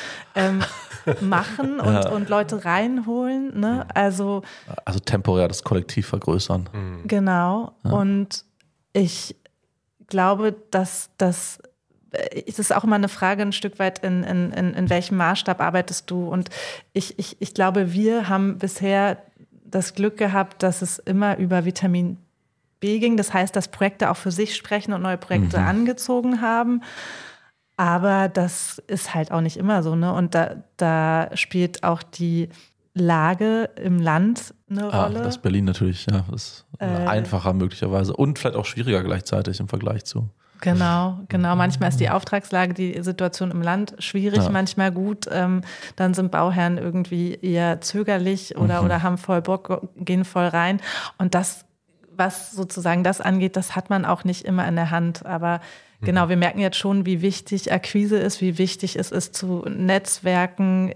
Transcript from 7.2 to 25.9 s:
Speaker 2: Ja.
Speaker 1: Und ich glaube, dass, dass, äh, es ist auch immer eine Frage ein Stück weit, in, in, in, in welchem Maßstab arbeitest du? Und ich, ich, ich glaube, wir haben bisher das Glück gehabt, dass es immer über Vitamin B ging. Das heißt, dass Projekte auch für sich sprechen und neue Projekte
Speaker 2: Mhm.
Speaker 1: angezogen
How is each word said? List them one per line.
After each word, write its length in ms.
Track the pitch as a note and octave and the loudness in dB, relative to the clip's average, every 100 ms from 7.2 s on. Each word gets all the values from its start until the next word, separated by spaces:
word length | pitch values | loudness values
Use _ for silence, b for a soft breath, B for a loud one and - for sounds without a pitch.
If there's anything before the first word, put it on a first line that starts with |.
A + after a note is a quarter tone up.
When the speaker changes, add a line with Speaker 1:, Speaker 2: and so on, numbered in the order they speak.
| F#3+ F3+ F3 G#3 A#3 - | 2 2 2 -2 -6 -8
Speaker 2:
Ja. 60 | - | -2
Speaker 1:
Und 520 | G3+ G3 G3 G3 - - _ _ _ _ | 0 2 0 -2 -8 -14 _ _ _ _
ich 440 | F#3+ F3+ - - - _ _ _ _ _ _ - | 0 0 0 -12 -16 _ _ _ _ _ _ -4
glaube, 460 | G3 F#3 G3+ G#3+ G#3+ - | 2 2 4 0 -2 -2
dass, 400 | F#3+ F#3 - - _ | -2 0 -4 -10 _
dass, 420 | F#3 F3 - - - _ _ _ _ | 0 2 -6 -14 -20 _ _ _ _
äh, 320 | - - - - | -6 -6 -6 -10
es 120 | G#3+ | -4
ist 160 | G#3 | 0
auch 100 | G#3 | 2
immer 120 | A3 G#3 | 4 4
eine 120 | G3 | 2
Frage 320 | - F#3 G3 | 0 0 2
ein 100 | G3+ | -2
Stück 260 | G3 G3+ - | -2 -6 -2
weit, 220 | F#3+ F#3 | -2 -2
in, 220 | F#3+ F3+ | -2 -2
in, 280 | F3+ F3+ F3 | 0 0 0
in, 220 | - F3+ | 0 -2
in 160 | - F#3 | 0 2
welchem 260 | F3 F3 F#3+ | 2 2 2
Maßstab 440 | E3+ G3 - F#3 | 2 2 0 0
arbeitest 480 | E3+ F3+ F3+ F3 - | 2 0 -2 -6 -4
du? 180 | F3+ E3+ | -4 -2
Und 220 | F#3 F3+ B B B B | -2 -2 B B B B
ich, 260 | G3 F#3+ - | -6 -4 -8
ich, 180 | F#3 - | -10 -8
ich 140 | - | -8
glaube, 400 | - F#3+ F#3+ F#3 | 0 2 2 0
wir 340 | F3+ A3 A#3 F#3+ | 2 2 2 0
haben 300 | F#3+ G3 F#3+ | 2 0 0
bisher 580 | F#3+ - G3 G3 G3+ G3 - _ - - | -6 -2 0 2 2 -2 -10 _ -20 -20
das 300 | - F#3+ F3+ | -6 -4 -2
Glück 240 | - G#3 G#3 | -2 -2 0
gehabt, 440 | G3+ G3 F#3+ - | 0 2 0 0
dass 200 | F#3+ E3+ | 0 0
es 160 | F3+ - | -4 -6
immer 380 | - F#3+ G#3 G3+ | 0 2 2 2
über 260 | F3+ F3+ E3+ | 2 2 0
Vitamin 500 | F#3 F#3+ F3 F3 F3+ _ _ _ _ _ _ | 0 2 2 0 -4 _ _ _ _ _ _
B 200 | G3+ G#3+ | -2 2
ging. 160 | A#3 A3+ | 2 2
Das 160 | G3+ | 2
heißt, 200 | F#3+ F#3+ | 0 0
dass 140 | G3+ F3+ | -2 -4
Projekte 400 | - G3 G3 - | 0 0 2 0
auch 60 | F3 | 0
für 140 | G3 | -2
sich 240 | F3 G#3+ - | -2 -2 -4
sprechen 360 | - G#3 G#3 | -4 -4 -2
und 80 | F#3+ | -2
neue 160 | F#3 F3+ | -2 -4
Projekte 400 | - F3+ F#2 F3+ | -2 0 2 2
Speaker 2:
Mhm. 80 | - | 2
Speaker 1:
angezogen 720 | G3+ A#3+ | 2 2